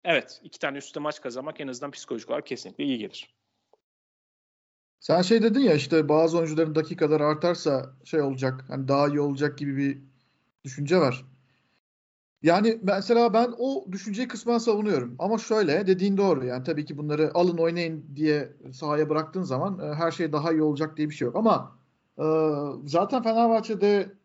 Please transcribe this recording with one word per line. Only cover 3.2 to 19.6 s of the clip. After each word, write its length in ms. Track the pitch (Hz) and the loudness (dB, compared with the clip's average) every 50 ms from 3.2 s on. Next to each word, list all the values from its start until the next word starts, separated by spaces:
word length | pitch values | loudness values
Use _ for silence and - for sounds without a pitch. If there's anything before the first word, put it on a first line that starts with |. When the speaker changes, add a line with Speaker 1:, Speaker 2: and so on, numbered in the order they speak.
| - _ _ _ _ _ _ _ _ _ _ _ _ _ _ _ _ _ _ _ _ _ _ _ _ _ _ _ _ _ _ _ _ _ _ _ | -18 _ _ _ _ _ _ _ _ _ _ _ _ _ _ _ _ _ _ _ _ _ _ _ _ _ _ _ _ _ _ _ _ _ _ _
Speaker 2:
Sen 220 | - - 160 175 | -2 2 2 2
şey 220 | 185 185 233 226 214 | 4 4 4 4 4
dedin 160 | 233 208 269 | 4 2 4
ya, 140 | 277 214 156 | 4 4 4
işte 360 | 147 131 - 170 160 151 143 | 2 2 2 2 2 4 4
bazı 280 | 151 156 165 165 165 | 4 4 4 4 2
oyuncuların 380 | 175 165 156 156 156 165 156 147 | 0 -2 0 0 0 0 0 0
dakikaları 500 | 156 156 - 170 - 160 147 156 151 147 | -2 -2 -2 -2 0 2 2 2 2 2
artarsa 680 | 151 151 151 - 175 175 170 - 156 139 131 127 - - _ _ | 2 0 2 0 -2 -2 0 -2 -2 -2 -2 -4 -8 -18 _ _
şey 180 | - - 156 | -2 0 0
olacak, 440 | 143 139 135 127 135 131 131 - - | 0 0 -2 -2 -2 -2 -2 -4 -12
hani 200 | - 135 139 135 | -10 -8 -6 -2
daha 200 | 131 139 139 143 | 0 2 2 2
iyi 120 | 147 147 147 | 2 2 0
olacak 380 | 143 143 139 135 147 143 131 | 0 0 0 0 -2 -2 -2
gibi 200 | 135 147 143 135 | -4 -6 -4 -2
bir 240 | 139 139 139 139 139 - _ _ _ _ _ _ _ _ _ _ _ _ | 0 -2 -2 -2 -4 -12 _ _ _ _ _ _ _ _ _ _ _ _
düşünce 340 | 139 127 147 143 139 175 | -14 -8 -8 -2 2 4
var. 280 | 185 156 127 - - - - - _ _ _ _ _ _ _ _ _ _ _ _ _ _ _ _ _ _ _ _ _ | 4 4 4 0 -2 -12 -20 -20 _ _ _ _ _ _ _ _ _ _ _ _ _ _ _ _ _ _ _ _ _
Yani 380 | - 160 170 196 214 226 220 226 190 | 4 4 4 6 4 2 0 0 0
mesela 500 | 185 196 196 190 226 240 233 233 233 196 | 0 0 0 2 2 4 4 4 4 4
ben 200 | 226 240 240 233 | 2 2 2 -2
o 280 | - 240 269 269 - - 190 | -4 -4 -2 -2 -4 -6 -8
düşünceyi 360 | 180 196 - 220 196 214 262 | -10 -10 -8 -8 -6 -6 -6
kısmen 300 | 247 247 208 - 233 240 | -6 -8 -8 -2 0 0
savunuyorum. 580 | 233 233 240 214 208 208 208 185 135 123 120 127 127 | 0 2 0 0 0 0 0 0 0 -2 -4 -6 -6
Ama 180 | 165 196 226 | -2 -2 -2
şöyle, 500 | 208 - - 220 220 208 156 139 185 208 | -2 -2 0 0 2 2 2 2 2 4
dediğin 300 | 185 190 185 185 202 196 | 2 2 2 2 0 2
doğru. 280 | 196 202 190 165 135 127 | 2 2 2 2 2 0
Yani 180 | 123 123 131 131 | -4 -6 -6 -4
tabii 220 | 170 160 147 151 | -4 -4 -4 -6
ki 120 | 151 156 | -8 -8
bunları 340 | 139 151 151 151 151 156 151 - | -8 -4 -4 0 0 0 2 2
alın 240 | 175 175 180 170 | 2 2 2 2
oynayın 480 | 165 165 170 170 175 170 165 160 151 - 147 139 | 2 0 0 0 -2 -4 -4 -6 -8 -12 -14 -6
diye 380 | 139 156 151 151 151 135 - - _ - 135 131 | 0 2 2 2 2 -2 -6 -12 _ -20 -20 -14
sahaya 360 | - 160 147 151 151 156 143 | -8 -4 -2 0 0 0 2
bıraktığın 340 | 156 156 156 156 - 190 180 | 0 -2 -2 -2 -6 -6 -4
zaman, 360 | 180 131 127 | -2 -2 -2